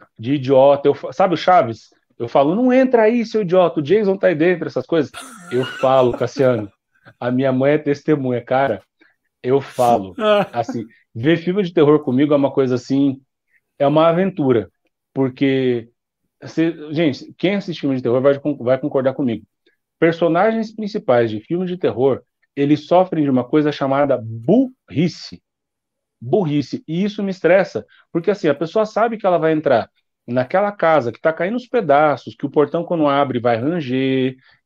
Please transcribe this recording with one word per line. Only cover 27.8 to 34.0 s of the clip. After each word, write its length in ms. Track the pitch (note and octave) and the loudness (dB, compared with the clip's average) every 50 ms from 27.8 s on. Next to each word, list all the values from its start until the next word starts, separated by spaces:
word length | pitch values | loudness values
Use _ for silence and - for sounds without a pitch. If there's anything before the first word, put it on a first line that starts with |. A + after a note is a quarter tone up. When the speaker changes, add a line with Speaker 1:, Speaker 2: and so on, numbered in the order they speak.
| G2+ _ _ _ _ _ | -10 _ _ _ _ _
Speaker 1:
porque 180 | - E3 E3+ - | -6 -4 -2 -2
assim, 180 | G3+ G3 - D#3+ | -2 0 0 -2
a 60 | C#3 | -2
pessoa 300 | - E3 D#3+ - A3 G#3+ | -2 -4 -2 -2 -2 -2
sabe 300 | G#3 - G3+ A3 A#3+ A3+ | 0 0 -2 -2 -2 -2
que 100 | G#3+ - | -2 0
ela 120 | F#3+ F3+ E3 | 0 0 2
vai 140 | D#3 D#3+ | 2 0
entrar 380 | D#3+ D#3 D3+ C#3+ C3 A2 G2 - _ _ _ _ _ _ _ | 0 0 0 2 0 0 0 -4 _ _ _ _ _ _ _
naquela 440 | - A#2+ B2+ B2 - - F#3 G3+ G3+ | -6 -4 -4 -2 0 0 -2 0 -2
casa 380 | G3+ - - D#3+ D#3+ D3+ A#2+ A#2+ | -2 -2 0 2 2 2 0 -2
que 80 | C3 - | -4 -4
tá 120 | - D#3+ | -2 -2
caindo 240 | D#3+ - E3+ F#3 A3+ | -2 -2 -4 -4 -6
os 100 | B3+ B3+ | -6 -6
pedaços, 680 | - - A#3+ G3+ D3 C#3 C#3+ D#3 D3+ C#3 B2 - D3 - | -4 -4 -2 2 2 4 4 4 2 0 -2 -6 -12 -10
que 100 | - - | -8 -8
o 40 | D3+ | -2
portão 340 | - D#3 D3 C#3+ - E3+ E3+ | 0 0 0 0 0 -4 -4
quando 220 | - F3+ E3 D3 C#3+ | -4 -2 0 0 0
abre 300 | C#3 C#3 C#3+ C3 B2 B2 | 2 0 0 0 -2 -2
vai 160 | A2 B2 A#2+ | 0 0 0
ranger, 800 | A2+ A#2+ D3 F3 F3 D3 B2 B2+ C3 | 0 -2 -4 -4 -4 -4 -4 -4 -2